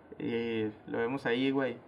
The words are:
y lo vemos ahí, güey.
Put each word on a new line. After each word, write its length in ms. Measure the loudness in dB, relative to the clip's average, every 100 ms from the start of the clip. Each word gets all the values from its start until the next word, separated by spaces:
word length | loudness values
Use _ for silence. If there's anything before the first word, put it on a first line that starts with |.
| -16 -8
y 500 | -2 -2 0 0 0 -4 -6
lo 120 | -2
vemos 280 | 0 0 0
ahí, 240 | 2 4
güey. 260 | 2 0 -4